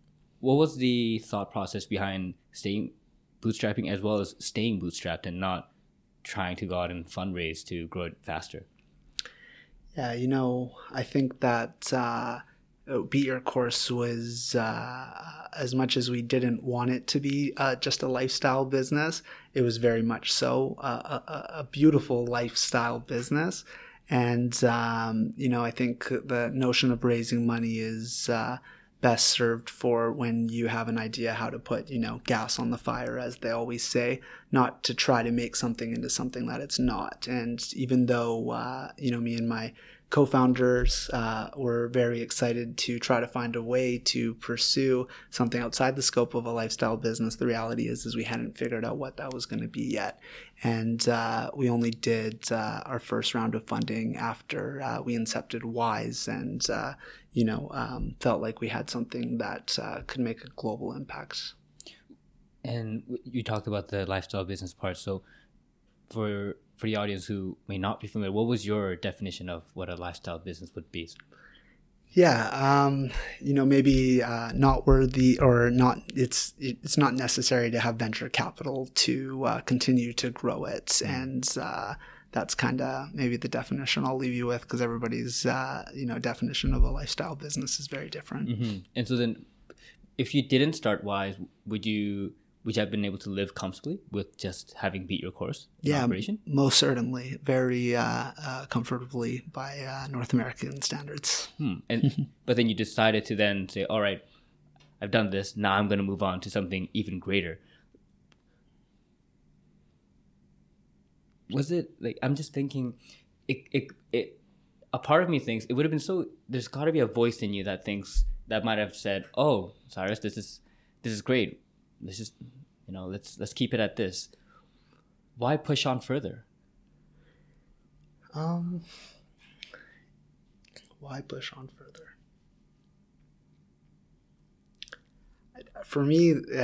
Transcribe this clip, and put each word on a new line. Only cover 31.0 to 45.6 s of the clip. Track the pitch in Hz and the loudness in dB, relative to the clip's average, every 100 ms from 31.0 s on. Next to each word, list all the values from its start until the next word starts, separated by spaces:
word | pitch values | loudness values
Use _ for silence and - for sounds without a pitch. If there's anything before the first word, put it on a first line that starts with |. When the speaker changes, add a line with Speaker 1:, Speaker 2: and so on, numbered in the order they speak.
| 110 110 113 | -4 -2 -2
Speaker 2:
how | 107 113 | -2 -4
to | 120 | -6
put, | - 117 113 | -4 -4 -2
you | 127 | -4
know, | 113 117 - | -4 -4 0
gas | 113 110 - | 0 0 -2
on | 120 | -2
the | 120 | -2
fire, | - 120 123 120 | -2 -4 -4 -4
as | 123 123 | -6 -6
they | 117 | -4
always | 117 117 120 | -2 -2 -4
say, | - 127 120 131 - - - | 0 0 2 -2 -6 -20 0
not | 135 123 - | 4 4 0
to | - | -4
try | 117 - 120 | 0 4 4
to | 117 | 4
make | 120 117 - | 0 0 -2
something | 120 113 117 | -2 -2 -4
into | 117 123 | -4 -4
something | - 127 127 117 | -4 -4 -4 -6
that | 120 | -6
it's | 143 - | -4 0
not. | 127 101 - - - | 2 0 -4 -8 -4
And | 123 117 120 - - | -4 -2 -4 -6 -4
even | 127 127 120 | 2 4 6
though, | 120 117 113 117 | 4 2 0 -2
uh, | 117 120 131 143 - | -4 -4 -6 -10 -4
you | 135 | -2
know, | 120 | 0
me | 117 117 | -2 0
and | 117 | 0
my | 113 110 - - - _ | -2 -4 -10 -20 -20 _
co-founders, | - 135 131 127 127 123 123 123 - - | 4 6 6 6 6 4 6 4 2 -2
uh, | 123 113 113 - 139 | -2 -2 -4 -6 -4
were | 127 117 120 | -2 0 0
very | 123 120 117 | 2 2 0
excited | 117 - 120 120 117 117 | -4 -2 0 0 -4 -4
to | - 120 | -4 -2
try | - 120 | 2 2
to | 113 | 2
find | 127 120 117 | -2 -4 -4
a | |
way | 113 127 127 123 | 0 2 2 0
to | - 123 117 113 | 0 0 0 -2
pursue | - 120 - 135 135 127 127 - - | -6 0 2 2 4 2 0 -8 -8
something | - 120 120 | -2 0 0